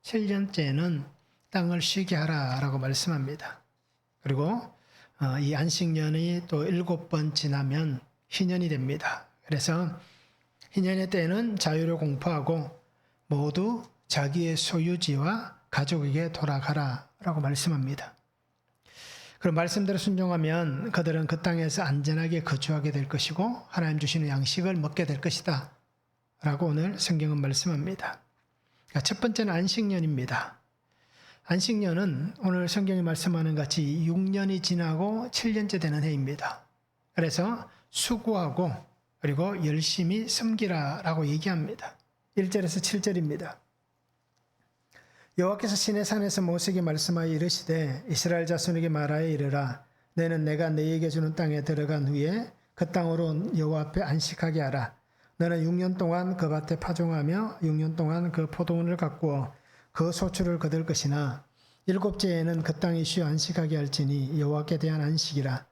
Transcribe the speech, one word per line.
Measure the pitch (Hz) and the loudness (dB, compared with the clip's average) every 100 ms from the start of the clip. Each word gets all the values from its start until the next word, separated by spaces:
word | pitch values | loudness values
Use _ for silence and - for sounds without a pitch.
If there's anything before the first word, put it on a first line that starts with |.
칠 | - 226 208 | -2 -2 0
년째에는 | 202 196 185 147 139 175 156 139 - _ _ _ | 0 -2 0 0 2 0 -2 -4 -14 _ _ _
땅을 | 190 175 175 | -2 0 0
쉬게 | - 196 185 170 | 0 0 0 0
하라라고 | 156 156 131 127 139 135 | 0 0 0 0 0 0
말씀합니다. | 131 135 - 156 135 151 - - _ _ _ _ _ _ | 0 0 0 0 -2 -6 -10 -14 _ _ _ _ _ _
그리고, | - 135 151 233 - - _ - - _ | -2 0 2 -2 -6 -18 _ -20 -20 _
어, | 135 135 | -2 0
이 | 143 | 0
안식년이 | 147 165 - 170 160 151 156 170 175 170 | 2 0 0 0 0 2 0 0 -2 -2
또 | 156 | -2
일곱 | 175 175 175 165 - | 2 0 0 -2 -2
번 | 156 151 | -2 0
지나면 | 147 151 139 135 143 160 127 - _ _ | 0 0 0 0 0 0 -2 -8 _ _
희년이 | - 185 180 175 | 0 2 2 0
됩니다. | 147 131 147 - - - _ - | 0 -2 -2 -4 -6 -10 _ -4
그래서 | 151 - 165 175 - - - _ _ _ _ - | -2 0 0 0 -4 -16 -20 _ _ _ _ -6
희년의 | - 185 190 185 | 0 2 0 0
때에는 | 185 165 196 233 202 | 0 2 2 0 0
자유를 | 165 156 165 165 | 0 2 2 0
공포하고 | 156 139 175 160 139 165 139 - _ _ _ _ _ | 0 0 0 0 0 0 -2 -10 _ _ _ _ _
모두 | 147 147 147 202 233 - _ _ | 0 0 0 0 -2 -6 _ _
자기의 | - 143 160 165 160 | 0 0 0 0 0
소유지와 | - 175 165 175 156 139 151 220 - - _ | 0 0 0 0 0 0 0 -2 -6 -16 _
가족에게 | - 139 170 143 143 165 | -2 0 0 0 0 -2
돌아가라라고 | 160 143 139 135 147 139 123 - _ 175 156 | -2 -2 -2 0 -2 -2 -4 -10 _ -2 0
말씀합니다. | 139 143 180 151 131 139 - - _ _ _ _ _ _ _ - - - - - | 0 0 2 0 0 -4 -10 -16 _ _ _ _ _ _ _ -20 -20 -18 -20 -2
그럼 | 180 | 0
말씀대로 | 160 170 208 196 196 | 2 2 2 0 0
순종하면 | - 185 185 170 156 160 165 135 233 | 0 2 2 2 2 2 0 -2 -2
그들은 | 180 165 160 151 | 0 2 0 0
그 | 160 | 0
땅에서 | 185 170 160 143 | 0 0 0 0
안전하게 | 170 143 143 156 165 165 | 0 0 2 0 2 0
거주하게 | 160 135 - 151 147 | 0 -2 0 0 0
될 | 143 135 | -2 -2
것이고 | 143 - 160 208 240 - | -2 -2 0 -2 -2 -6
하나님 | - 160 151 | -2 0 0
주시는 | 147 170 151 | 0 0 0
양식을 | 135 135 - 180 | 0 0 0 0
먹게 | 180 151 151 160 | 0 -2 0 -2
될 | 139 | 0
것이다 | 165 - - 139 - - _ _ _ _ _ _ | -2 -2 -2 -2 -4 -16 _ _ _ _ _ _
라고 | 151 143 170 | -2 0 0
오늘 | 151 175 208 | 2 0 -2
성경은 | - 165 151 147 | 0 2 2 0
말씀합니다. | 139 135 180 151 156 190 - - _ _ _ _ _ _ _ | 2 0 0 0 -2 -4 -8 -10 _ _ _ _ _ _ _
그러니까 | 147 | -2
첫 | 135 202 | -2 0
번째는 | 240 220 214 | 0 0 0
안식년입니다. | 170 185 233 208 185 160 139 123 120 - - _ _ _ _ _ _ - - - | 2 0 2 0 2 2 0 0 -2 -4 -12 _ _ _ _ _ _ -20 -20 -2
안식년은 | 175 185 220 196 165 196 131 165 - | 0 2 0 2 2 0 0 -4 -2
오늘 | 190 180 175 | 0 2 0
성경이 | 208 196 185 | 0 2 2
말씀하는 | 170 160 - 165 160 | 2 0 0 2 2
같이 | 151 143 - 143 151 | 0 0 0 0 2
육 | 165 170 | 2 2
년이 | 190 196 196 190 | 2 0 0 0
지나고 | 185 175 165 160 196 220 247 | 0 0 0 0 0 -2 -4
칠 | - 233 | -2 0
년째 | 214 208 190 | 0 0 0
되는 | 160 151 | 0 0
해입니다. | 156 147 135 147 - - - _ _ _ _ | 0 0 -2 -4 -6 -8 -16 _ _ _ _
그래서 | - 165 - 185 233 - - _ | -2 0 0 0 -2 -8 -20 _
수고하고 | - - 233 226 208 160 131 180 113 - _ _ _ | -4 -2 0 0 0 0 0 0 -2 -8 _ _ _
그리고 | 147 139 185 196 | -2 0 0 0
열심히 | 151 151 156 - 170 208 226 | 0 2 0 0 0 0 0
섬기라라고 | - 226 220 208 170 143 151 160 165 151 | 0 0 0 0 0 -2 -2 -2 0 2
얘기합니다. | 151 196 175 151 226 - - _ _ _ | 0 0 -2 -2 -6 -12 -16 _ _ _
일 | - 185 | -2 0
절에서 | 202 180 180 | 0 0 -2
칠 | - 202 | -2 0
절입니다. | 196 180 156 147 170 - _ _ _ _ _ _ _ _ _ _ _ _ _ - - - - - | 0 0 0 -4 -8 -14 _ _ _ _ _ _ _ _ _ _ _ _ _ -20 -20 -20 -8 0
여호와께서 | 180 202 220 202 | 0 2 0 0
시내산에서 | - 208 208 214 202 - | 2 0 0 0 0 2
모세에게 | 180 170 175 185 | 2 2 2 2
말씀하여 | 170 151 - 170 165 | 2 0 0 0 2
이르시되 | 156 170 - - 165 151 135 240 | 0 0 -2 0 0 0 -4 -2
이스라엘 | 143 175 170 165 | -2 2 0 0
자손에게 | 170 - 165 165 | 0 0 0 2
말하여 | 151 147 151 165 | 0 0 0 0
이르라. | 151 139 139 139 120 - _ _ | 0 0 0 -2 -6 -14 _ _
너는 | - 165 165 | -2 0 2
내가 | 151 151 165 | 2 2 2
너희에게 | 156 156 165 160 | 2 2 2 0
주는 | 156 156 | 2 0
땅에 | 160 156 151 | 0 0 0
들어간 | 147 151 147 151 139 | 0 0 2 0 2
후에 | 143 147 208 233 - _ | 2 0 0 -4 -12 _
그 | - 165 | -4 0
땅으로 | 185 170 165 165 151 196 220 | 0 2 2 0 0 0 0
여호와 | 156 156 | 2 0
앞에 | 151 - | 0 -2
안식하게 | 139 156 - - 165 160 | 0 0 0 -2 0 0
하라. | 139 135 117 - _ _ _ _ | 0 -2 -4 -8 _ _ _ _
너는 | 170 170 | 2 2
육 | 160 | 2
년 | 180 185 185 | 2 0 0
동안 | 175 170 180 180 | 0 2 0 0
그 | 160 | 0
밭에 | 156 156 165 | 0 -2 -4
파종하며 | - 170 170 160 147 185 220 - | -2 0 2 2 2 0 -2 -2
육 | 160 | 0
년 | 151 160 | 2 0
동안 | 160 156 170 175 | 0 0 2 0
그 | 165 156 | 0 -2
포도원을 | - 175 170 170 175 | -2 0 2 2 0
가꾸어 | 156 - 160 139 127 - _ - _ - | -2 0 0 0 -2 -8 _ -20 _ -2
그 | 165 | 0
소출을 | 170 185 - 175 170 | 0 -2 0 0 0
거둘 | 160 160 | 0 0
것이나 | 160 147 143 143 143 120 - _ _ _ - | 0 0 0 0 -2 -4 -12 _ _ _ -2
일곱째에는 | 190 202 180 196 170 165 165 | 0 0 0 0 2 2 0
그 | 156 | -2
땅이 | 156 175 165 | 0 0 0
쉬어 | 160 - 160 | 0 0 0
안식하게 | 156 - 175 156 156 | 0 0 0 0 0
할지니 | 143 139 139 143 135 151 | -2 0 0 0 0 0
여호와께 | 147 147 151 165 | 0 0 0 -2
대한 | 160 156 | 0 0
안식이라. | 147 160 - 143 135 123 - | 0 0 0 -2 -2 -4 -6